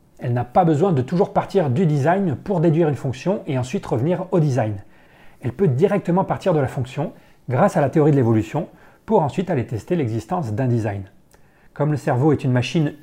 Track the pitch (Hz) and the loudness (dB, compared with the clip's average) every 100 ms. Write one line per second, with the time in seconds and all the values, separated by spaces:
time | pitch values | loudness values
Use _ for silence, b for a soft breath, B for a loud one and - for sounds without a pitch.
0 | _ - 127 120 - 196 175 147 165 151 | _ -10 -4 -4 0 2 2 4 2 0
1 | 123 175 202 - - 196 156 123 180 147 | 0 0 0 -2 -2 0 0 2 2 2
2 | 135 185 190 127 - 185 170 156 165 131 | 2 0 0 -4 -4 0 2 2 2 0
3 | 143 120 175 214 - 131 123 202 - 135 | -4 -6 -4 -4 -2 -4 -4 -6 -4 -2
4 | 143 180 - 190 151 131 110 101 b b | 0 -2 0 0 2 0 -2 -4 b b
5 | b b b b 131 - 196 123 196 196 | b b b b -8 0 0 2 2 0
6 | - 180 190 131 - 160 135 - 120 - | 0 0 0 -2 0 0 0 -2 -8 -6
7 | 170 b b b - 127 190 185 139 160 | -8 b b b -4 2 2 2 0 4
8 | 151 139 117 110 107 139 180 b b b | 4 4 4 2 0 -4 -8 b b b
9 | - 214 151 - 190 160 113 110 - 180 | 0 0 2 -2 -2 -4 -4 -6 -4 -2
10 | 127 113 - 180 131 104 131 120 110 98 | -2 -4 -4 -4 -4 -2 0 0 -2 -4
11 | 95 - _ b b b b - 151 151 | -10 -18 _ b b b b -4 -2 0
12 | - 123 151 135 135 123 120 175 147 - | 0 2 2 2 2 0 0 0 0 0